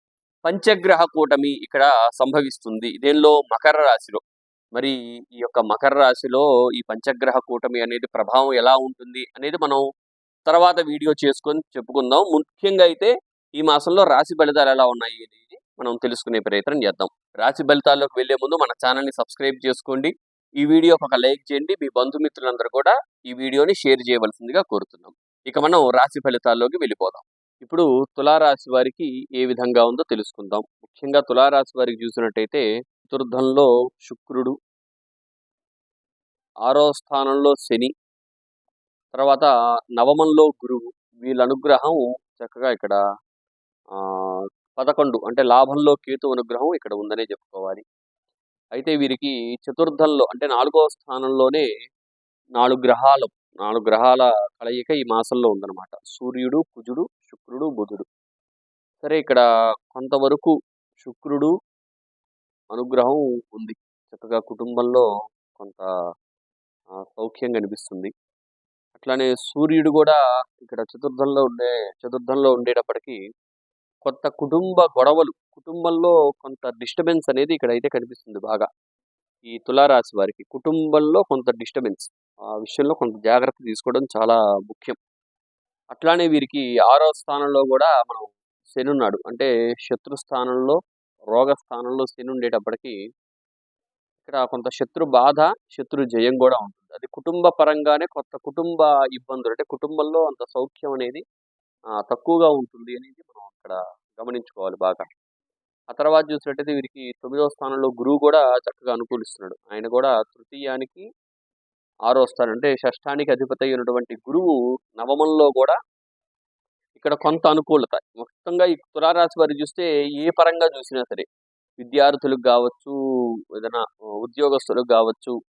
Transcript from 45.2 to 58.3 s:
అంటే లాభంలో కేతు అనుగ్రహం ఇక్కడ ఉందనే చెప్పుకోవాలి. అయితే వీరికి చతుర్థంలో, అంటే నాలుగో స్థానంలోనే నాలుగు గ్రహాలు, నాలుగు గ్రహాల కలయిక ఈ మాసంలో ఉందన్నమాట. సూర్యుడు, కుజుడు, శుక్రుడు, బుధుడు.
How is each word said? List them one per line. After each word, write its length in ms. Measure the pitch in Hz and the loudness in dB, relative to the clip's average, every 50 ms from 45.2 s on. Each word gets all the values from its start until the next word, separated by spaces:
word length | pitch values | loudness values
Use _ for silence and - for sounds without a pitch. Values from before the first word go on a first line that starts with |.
| - | -6
అంటే 160 | 110 120 139 131 | -6 -2 -2 2
లాభంలో 520 | 120 120 127 135 135 139 147 147 147 143 | 4 6 4 4 4 2 0 2 2 2
కేతు 320 | - - 135 135 131 - | 2 -2 -10 -10 -6 -4
అనుగ్రహం 460 | 139 131 123 120 113 120 120 139 165 180 | -4 -4 -4 -4 -6 -6 -6 -4 -4 -6
ఇక్కడ 180 | - - 110 107 | -6 -8 -10 -10
ఉందనే 300 | 104 107 104 107 113 113 | -10 -8 -8 -6 -8 -6
చెప్పుకోవాలి. 600 | 104 101 - _ _ - 95 95 95 95 101 - _ _ _ _ _ _ _ _ _ _ _ _ _ _ _ _ - | -8 -10 -16 _ _ -14 -12 -10 -10 -10 -12 -14 _ _ _ _ _ _ _ _ _ _ _ _ _ _ _ _ -14
అయితే 240 | 110 127 135 160 156 | -12 -8 -4 -2 -2
వీరికి 580 | 147 139 131 123 - 143 143 135 120 117 117 123 | 0 0 -2 -2 -4 -6 -6 -6 -6 -6 -8 -10
చతుర్థంలో, 720 | - - 139 127 - 165 160 147 139 156 151 147 139 - | -10 -10 -10 -2 0 0 0 2 2 2 2 4 2 2
అంటే 240 | - - 123 151 | 0 0 -6 -4
నాలుగో 420 | 143 127 120 131 147 147 160 156 147 | -2 0 0 0 2 4 4 4 4
స్థానంలోనే 760 | - _ _ 139 131 131 131 131 135 131 131 131 139 156 143 117 107 110 120 _ _ _ _ _ _ _ _ _ _ _ _ _ | 0 _ _ -12 -8 -6 -4 -2 0 2 2 2 2 0 -2 -2 -4 -8 -14 _ _ _ _ _ _ _ _ _ _ _ _ _
నాలుగు 300 | 127 120 123 127 131 131 123 | 0 2 4 4 2 2 4
గ్రహాలు, 420 | 123 117 117 131 135 139 135 123 107 _ _ _ _ _ - 98 | 2 2 4 6 4 4 4 2 -4 _ _ _ _ _ -10 -6
నాలుగు 200 | 104 113 117 104 | -4 -4 -2 2
గ్రహాల 420 | 110 107 110 120 127 127 127 127 123 113 104 101 - _ - | 2 2 4 6 4 4 6 4 4 4 2 -2 -4 _ -10
కలయిక 300 | 117 117 123 123 120 - | -10 -8 -8 -8 -4 -4
ఈ 120 | 156 143 127 117 | -4 -4 -2 -2
మాసంలో 400 | 113 113 113 - 127 123 120 113 | -2 -2 -2 -2 -2 0 2 0
ఉందన్నమాట. 480 | 101 98 98 95 95 92 92 _ - - _ | 0 0 -6 -12 -14 -16 -18 _ -20 -20 _
సూర్యుడు, 580 | - - - 127 127 127 127 127 127 143 160 165 _ _ | -20 -20 -12 -12 -10 -8 -6 -6 -2 -2 -2 -2 _ _
కుజుడు, 340 | 120 113 117 123 151 180 - _ _ _ | -20 -12 -10 -8 -8 -8 -8 _ _ _
శుక్రుడు, 400 | _ - _ _ - 120 131 151 | _ -20 _ _ -16 -12 -8 -8
బుధుడు. 400 | 156 131 110 104 101 104 98 - _ _ _ _ _ | -8 -6 -8 -8 -10 -10 -14 -14 _ _ _ _ _